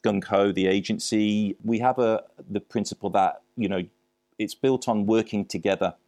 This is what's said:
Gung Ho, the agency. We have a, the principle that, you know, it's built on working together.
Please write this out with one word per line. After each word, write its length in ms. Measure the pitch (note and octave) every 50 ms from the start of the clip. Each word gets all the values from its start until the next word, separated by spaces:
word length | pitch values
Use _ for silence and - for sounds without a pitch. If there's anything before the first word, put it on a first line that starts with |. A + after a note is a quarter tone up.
Gung 200 | - A2+ G2+ G2 F#2
Ho, 280 | - G#2 G2 G2+ G2+
the 140 | F#2 G2 F#2+
agency. 880 | F#2+ F#2+ G2+ F#2 - A2 - - - A2 G#2+ G#2+ G#2+ G#2 G#2+ G#2+ G2+ G2 _ -
We 140 | A2 A#2 G#2+
have 200 | A#2+ B2+ B2+ C3
a, 260 | B2 A2+ A2 G#2 - - _ - - -
the 100 | G#2 G2+
principle 480 | - _ - A2+ G2+ - - _ - G2
that, 300 | F2+ G2+ F#2+ E2 C#2+ - _ _ _
you 140 | B2+ A2 F#2+
know, 140 | G2 F#2 F2+ - _ _ _ _ _ _ _ _ _ -
it's 160 | A2 G2+ -
built 320 | _ - C3+ C3 B2+ -
on 200 | B2+ A2+ G#2+ G2+
working 400 | G2+ A2+ A2+ A2 - - G#2 G2
together. 480 | - - F#2+ - G2+ G2 - G2 F2+ - _ _